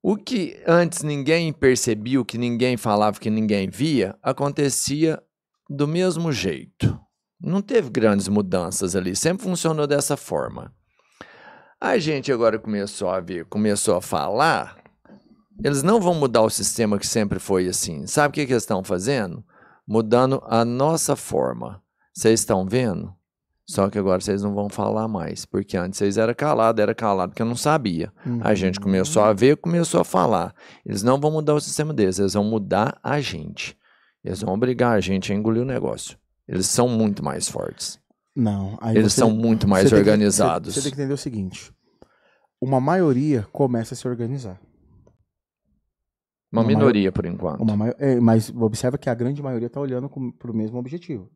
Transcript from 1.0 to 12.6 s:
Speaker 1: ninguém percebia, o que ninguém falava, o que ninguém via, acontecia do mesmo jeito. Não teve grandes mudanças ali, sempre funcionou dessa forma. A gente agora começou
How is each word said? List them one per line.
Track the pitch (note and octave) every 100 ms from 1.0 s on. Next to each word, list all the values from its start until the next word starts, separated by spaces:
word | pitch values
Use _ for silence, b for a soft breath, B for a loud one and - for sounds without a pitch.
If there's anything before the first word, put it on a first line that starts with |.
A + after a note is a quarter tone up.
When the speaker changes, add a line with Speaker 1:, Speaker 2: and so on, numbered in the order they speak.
Speaker 1:
ninguém | D3+ C#3+ C3+ E3 E3
percebia, | - C3+ B2+ - G#2+ A2 C3+
o |
que | A#2 A2+
ninguém | A#2+ A#2 B2+ A#2+
falava, | A2+ G#2 G#2+ G2+
o |
que | A2+
ninguém | A2 G#2+ G2+ F#2+
via, | F2+ D3+ C3+ F#2+ -
acontecia | A#2+ C3 C#3+ C#3+ C#3+ - - C#3+ D#3+ D3+ _ _ _ _ _
do | C#3 D3
mesmo | E3 F#3 D#3+ E3+
jeito. | A#2 F#2 C#2 A1+ _ - - _ _ _ _
Não | D#3 F#3+
teve | G3+ B3 C#3
grandes | B2+ G#2+ G2+ F#2+
mudanças | G#2 F#2+ F#2 F2 F2+ F#2+ F#2+
ali, | F#2
sempre | G2 D#3+ F#3+
funcionou | F#3 F3 E3 D#3 C#3+
dessa | C#3+ - C#3+
forma. | - D#2 A#1+ A#1+ - _ _ B B B B B B B B B
A | - A#3
gente | D#3 C#3+ C3+
agora | A#2+ A#2
começou | G#2+